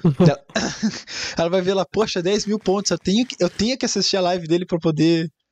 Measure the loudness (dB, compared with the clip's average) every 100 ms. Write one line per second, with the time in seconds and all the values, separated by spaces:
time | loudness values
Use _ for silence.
0 | 2 6 4 4 -4 -6 -6 -4 -4 -4
1 | -10 -10 -8 -2 0 0 0 0 -2 -2
2 | -2 -2 -2 -2 -2 -4 0 -2 0 -2
3 | 0 0 0 -2 -2 0 -2 -2 -2 -2
4 | -2 0 0 -2 0 -2 0 -2 0 2
5 | 2 2 -2 -8 _